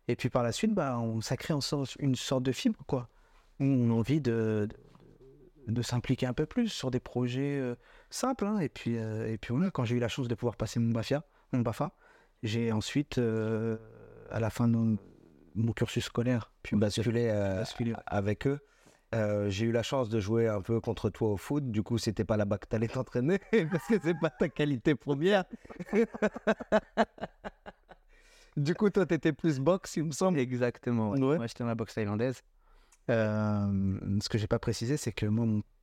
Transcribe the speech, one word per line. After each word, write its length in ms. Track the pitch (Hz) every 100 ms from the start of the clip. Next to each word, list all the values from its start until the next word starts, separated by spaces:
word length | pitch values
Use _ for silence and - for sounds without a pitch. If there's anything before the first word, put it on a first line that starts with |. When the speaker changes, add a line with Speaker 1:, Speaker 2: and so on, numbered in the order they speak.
| -
Speaker 1:
Et 80 | 123
puis 140 | 120
par 140 | 131
la 80 | 120
suite, 220 | - 220
bah, 240 | 202 139 120
on, 220 | 113 113
ça 160 | - 127
crée 160 | -
en 80 | 139
sorte, 340 | - 147 135 -
une 160 | 143 123
sorte 280 | - 131
de 80 | 131
fibre, 280 | 127 - - -
quoi. 220 | 131 120 _ _ _ _ -
Où 40 |
on 260 | 139 131 117
a 40 |
envie 260 | 117 113 156
de, 480 | 127 113 110 110 104 - - - - - 135 - - - -
de, 40 |
de 100 | 117
s'impliquer 440 | 117 120 - 131 127
un 80 |
peu 120 | 123 156
plus 220 | - 226
sur 240 | - 131
des 80 | 123
projets, 580 | - 123 123 127 143 143
euh, 160 | 127 123 - - -
simples, 360 | - 254 262 202
hein. 140 | 214
Et 100 | 143
puis, 280 | - 117 117
euh, 340 | 110 110 113
et 60 | 110
puis 160 | -
voilà, 180 | 123 185
quand 140 | - 117
j'ai 100 | 120
eu 40 |
la 100 | 120
chance 180 | - 120
de 80 | 113
pouvoir 220 | 120 -
passer 220 | 110 -
mon 120 | 117
bafia, 320 | 113 110 143 - _ -
mon 80 | 127
bafa, 320 | 117 - 151 - - - _ _
j'ai 320 | 110 117 117
ensuite, 440 | 110 - 139 147 -
euh, 600 | 117 113 110 110 113 113 110 113 107 110 110
à 120 | 107
la 80 | 110
fin 180 | - 120
de 80 | 113
mon, 220 | 113 107 - - - - - -
mon 160 | 117
cursus 320 | - 120 117
scolaire, 480 | - - 123 123 - _
puis 120 | - 104
Speaker 2:
Basculé, 540 | 104 113 110 113 117
euh, 300 | 104 98 95
Speaker 1:
basculé, 320 | 110 - 117
ouais. 80 | 110 -
Speaker 2:
avec 420 | 101 101 104 139
eux. 120 | 143 - _ - _ - 113
Euh, 340 | 104 104 104
j'ai 180 | 98 117
eu 40 |
la 120 | 117
chance 260 | 110 139 113
de 100 | 113
jouer 280 | 98 117 113
un 140 | 104
peu 200 | 92 113
contre 300 | 117 - 107
toi 180 | - 110
au 80 | 98
foot. 320 | - 147 131
Du 140 | 107
coup, 160 | - 117
c'était 260 | - 101 104
pas 100 | 107
là-bas 220 | 101 101
que 80 | -
t'allais 220 | 110 113
t'entraîner 520 | 131 - 123 135 196 -
<laughs> 200 | 220 156
parce 160 | 170 -
que 120 | 220
c'est 160 | 165 175
pas 120 | 160
ta 180 | - 175
qualité 460 | - 147 127 165 139
première. 500 | 139 139 175 202 180 - - - 180
<laughs> 2750 | 208 226 - 214 - - 208 - 165 - - 214 - - _ 202 - - - - - _ - _ - - -
Du 180 | 143 175
coup, 140 | 208
toi, 160 | 202 170
t'étais 280 | 165 160
plus 260 | 143 165 135
boxe, 380 | 139 190 - -
il 60 |
me 80 | 156
semble. 260 | 139 185 156
Speaker 1:
Exactement, 760 | 123 123 120 - 123 117 107
ouais. 80 | 135
Speaker 2:
Ouais. 180 | 131 156
Speaker 1:
Moi, 100 | 117
j'étais 160 | -
dans 60 | 117
la 60 | 113
boxe 200 | 110 -
thaïlandaise. 460 | 104 104 127 123 _ _ _ - _ _ -
Euh, 1120 | 117 107 107 107 104 101 98 95 98 98 98
ce 80 | -
que 80 | 110
j'ai 80 | 110
pas 140 | 117
précisé, 380 | - 107 117 151
c'est 140 | 120
que 140 | - 107
moi, 200 | 110 117
mon 180 | 107 - _